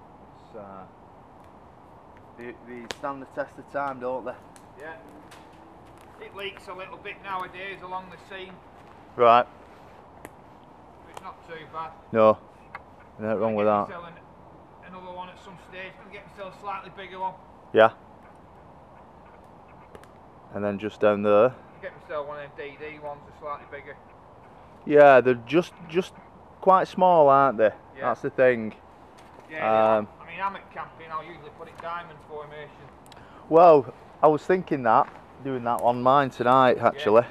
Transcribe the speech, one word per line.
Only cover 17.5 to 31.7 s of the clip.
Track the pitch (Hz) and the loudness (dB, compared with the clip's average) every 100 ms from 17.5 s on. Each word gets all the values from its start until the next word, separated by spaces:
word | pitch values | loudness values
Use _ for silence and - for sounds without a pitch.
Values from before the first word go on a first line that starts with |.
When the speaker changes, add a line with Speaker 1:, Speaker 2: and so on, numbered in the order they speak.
| - - | -20 -4
Speaker 1:
Yeah. | 110 113 - - - - - - - - - - - - - - - - - - - - - - - - - - | 4 4 2 -20 -20 -20 -20 -20 -20 -20 -20 -20 -20 -20 -20 -20 -20 -20 -20 -20 -20 -20 -20 -20 -20 -20 -20 -16
And | 101 | -8
then | 101 98 | -8 -6
just | 104 - | -10 -2
down | 107 104 | 0 2
there. | 104 104 123 | 2 4 2
Speaker 2:
I'll | - - - | 0 -18 -20
get | 190 - | -20 -20
myself | - 151 143 | -14 -12 -10
one | 147 | -14
of | |
them | 143 151 | -16 -16
D | 143 139 | -18 -16
D | 151 151 | -18 -16
ones, | 151 143 - - | -16 -16 -20 -18
a | |
slightly | 151 143 147 | -14 -14 -16
bigger. | 143 139 135 - - - - - - - - - | -20 -18 -20 -20 -20 -20 -20 -20 -20 -20 -16 2
Speaker 1:
Yeah, | 147 143 131 | 8 8 8
they're | 123 | 6
just, | 120 117 151 175 - 170 | 0 -2 -2 -2 -6 -10
just | 165 185 - - - - - | -8 -8 -10 -20 -20 -20 -4
quite | 190 185 - | 2 2 2
small, | - 185 175 143 | 0 2 6 6
aren't | 139 139 110 | 6 4 2
they? | 107 - - 135 | 0 0 -12 -10
Speaker 2:
Yeah. | |
Speaker 1:
That's | 123 113 | -6 -6
the | 139 | -6
thing. | - 127 120 110 - - - - - - - - | 0 2 2 -4 -14 -20 -20 -20 -20 -20 -20 -18
Speaker 2:
Yeah, | 156 | -6
they | 110 | 0
are. | 110 110 110 | 2 2 2
Speaker 1:
Um, | 104 - | -2 -12
Speaker 2:
I | 160 | -20
mean, | 170 | -10
hammock | 196 190 - | -8 -10 -16
camping, | 170 147 160 160 | -16 -16 -18 -14
I'll | 160 | -14
usually | 160 160 147 - | -14 -18 -20 -20
put | |
it | 160 | -20